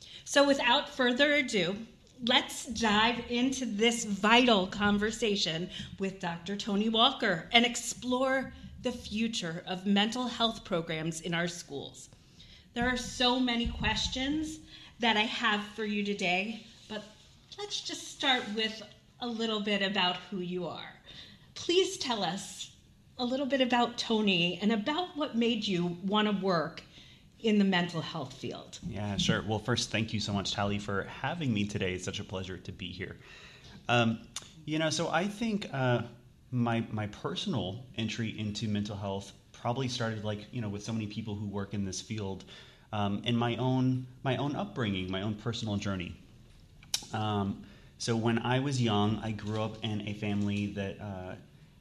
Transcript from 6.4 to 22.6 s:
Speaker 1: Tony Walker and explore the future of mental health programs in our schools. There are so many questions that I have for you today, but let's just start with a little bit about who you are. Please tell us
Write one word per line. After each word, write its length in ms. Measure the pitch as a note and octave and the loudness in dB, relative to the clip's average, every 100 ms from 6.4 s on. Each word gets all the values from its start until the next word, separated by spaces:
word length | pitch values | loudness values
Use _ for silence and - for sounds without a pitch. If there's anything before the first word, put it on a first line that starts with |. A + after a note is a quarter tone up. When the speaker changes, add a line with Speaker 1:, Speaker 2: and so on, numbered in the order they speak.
| G3 G3+ | -6 -6
Speaker 1:
Tony 320 | A3 G3+ A3+ | 0 2 4
Walker 580 | A3 B3+ - A3 E3 - | 6 6 4 2 2 4
and 140 | A#3 A#3+ | 4 4
explore 880 | A#3 - - B3 B3 C4 C4+ C4 - - - | 2 -6 -6 -2 2 2 2 -2 -8 -16 -6
the 80 | B3 | -6
future 720 | - - G#3 A3+ - E3+ E3+ - | -4 -4 -2 0 -2 -4 -6 -6
of 180 | F3+ G3 | -2 4
mental 420 | G3+ A3 A#3+ A#3+ | 4 4 0 -2
health 360 | - A3+ - | 0 0 0
programs 580 | - F3 E3 D#3+ D#3+ E3 | -2 -2 0 -2 -2 -4
in 120 | F3 | -2
our 140 | E3+ F3 | 0 0
schools. 640 | - - C#3 E2 - - - - - - - - | -4 -10 -10 -10 -14 -20 -20 -20 -20 -20 -20 -8
There 140 | A#3+ B3 | 0 0
are 100 | A#3+ | 0
so 420 | - - B3 C4 | -2 0 2 4
many 280 | B3+ A#3 A#3 | 2 2 0
questions 920 | - G#3+ G#3+ - B3+ C#4 D4+ D#4 - - - - - | 0 0 0 -2 -2 0 0 -2 -8 -14 -20 -20 0
that 180 | A#3 G#3+ | 2 4
I 40 | |
have 400 | A3+ - A#3+ G#3 G#3 - | 2 2 2 2 0 -6
for 80 | G#3+ | -2
you 180 | G#3 | 0
today, 640 | G3+ G3 F3+ F3+ G#3+ G#3 - - - | 0 0 2 2 0 -6 -12 -18 -12
but 140 | G#3+ - - - - - - | -10 -12 -18 -20 -20 -18 -12
let's 240 | G#4 - | -8 -6
just 280 | - E4+ - | -6 -8 -10
start 340 | - C#4+ B3 G#3+ A3 | -2 2 2 0 -2
with 260 | A3 - - - _ - | -2 -4 -14 -20 _ -10
a 60 | B3 | -6
little 320 | A3+ A3+ G#3+ | -2 -2 -2
bit 200 | G#3 G3+ | 0 0
about 340 | F#3+ G3+ F3+ F3+ - | 0 2 0 -2 -6
who 100 | G3 | -6
you 260 | F3+ F3+ D#3+ | -4 -4 -4
are. 260 | G#2+ - - - - - - - | -8 -12 -16 -20 -20 -20 -20 -18
Please 440 | - - F4 F#4 - | -8 2 4 4 0
tell 260 | C4+ A3 | -2 0
us 480 | F3 G3 - - | 0 -2 -6 -12